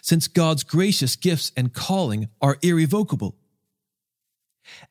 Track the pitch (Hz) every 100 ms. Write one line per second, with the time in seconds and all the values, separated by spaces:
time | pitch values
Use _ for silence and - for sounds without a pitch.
0 | - 165 - 175 160 151 - 160 202 -
1 | 127 - 180 165 - - 123 - - 190
2 | 143 107 107 - 139 - 175 165 156 208
3 | 214 - 98 - _ _ _ _ _ _
4 | _ _ _ _ _ _ - - -